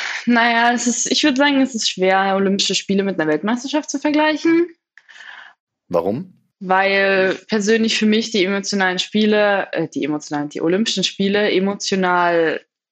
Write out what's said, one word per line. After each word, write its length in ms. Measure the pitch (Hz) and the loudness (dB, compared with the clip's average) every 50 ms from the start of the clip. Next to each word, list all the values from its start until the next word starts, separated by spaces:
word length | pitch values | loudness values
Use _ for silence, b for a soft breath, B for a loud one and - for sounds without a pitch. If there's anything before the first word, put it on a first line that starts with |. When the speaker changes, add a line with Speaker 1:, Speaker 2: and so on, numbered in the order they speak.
| B B B B B | B B B B B
Speaker 1:
naja, 460 | - 240 233 233 240 233 233 233 240 240 | 2 2 4 4 2 2 2 2 2 2
es 140 | 240 - | 2 0
ist, 240 | 240 226 - - - | -2 -2 -2 -2 -2
ich 120 | 277 - - | 0 2 2
würd 120 | 302 254 | 2 2
sagen, 240 | 254 285 285 277 269 | 4 2 2 4 2
es 140 | 269 262 - | 2 0 -2
ist 160 | 220 - - | -4 -4 -4
schwer, 440 | - 190 185 185 190 190 196 196 190 | -2 0 2 2 4 2 2 2 2
Olympische 380 | 190 196 190 196 190 - - 196 | 2 2 0 0 0 0 -2 -2
Spiele 280 | - - - 196 196 196 | -4 -2 0 0 0 0
mit 180 | 196 185 - | -2 -2 -2
einer 100 | 156 156 | 0 0
Weltmeisterschaft 600 | 151 151 202 208 240 240 - 269 277 302 294 - | 0 0 0 -2 -2 -2 -4 -4 -4 -4 -4 -4
zu 80 | - 277 | -8 -4
vergleichen. 720 | - 302 294 302 302 311 311 294 - 330 330 339 349 339 - _ _ _ _ B B B B B B B B B B B B B _ _ _ _ _ _ | -2 0 0 2 2 2 0 0 0 2 2 2 2 0 -4 _ _ _ _ B B B B B B B B B B B B B _ _ _ _ _ _
Speaker 2:
Warum? 460 | 87 85 82 95 107 139 185 - - _ _ _ _ _ | -2 0 0 0 -2 -4 -6 -10 -16 _ _ _ _ _
Speaker 1:
Weil 760 | 196 180 185 190 196 196 196 196 196 196 196 190 190 190 160 - - _ | -4 0 2 2 2 2 2 2 2 2 2 2 2 0 0 -4 -6 _
persönlich 500 | 214 220 196 208 226 226 220 220 214 - | -4 -2 2 2 2 2 2 0 0 0
für 80 | 220 | 2
mich 240 | 214 214 220 233 233 | 2 2 2 0 0
die 140 | - 214 175 | 0 0 0
emotionalen 540 | 190 196 202 196 - - 196 190 185 180 185 | 0 0 -4 -4 -4 -2 0 0 0 0 -2
Spiele, 720 | - - - 208 214 214 208 208 208 208 202 196 - - - | -6 -4 -2 0 2 2 2 2 2 2 2 0 -2 -4 -4
äh, 160 | - 165 151 | -6 -6 -4
die 160 | - 143 - | -4 -6 -4
emotionalen, 440 | 139 151 151 - - 151 147 147 147 | -4 -4 -6 -6 -6 -6 -6 -6 -6
die 120 | - - | -6 -4
Olympischen 440 | - 165 175 196 226 220 - 190 185 | -2 0 0 0 -2 -2 -2 -2 -4
Spiele 460 | - - - 196 196 202 208 208 196 | -4 -2 -2 -2 0 0 0 0 2
emotional 1120 | - 185 190 196 202 196 - - 202 190 190 180 180 180 175 175 170 170 165 156 139 - - _ _ _ _ _ | 0 0 0 0 -2 -4 -4 -4 -2 0 0 2 2 2 2 2 2 2 2 0 -2 -4 -8 _ _ _ _ _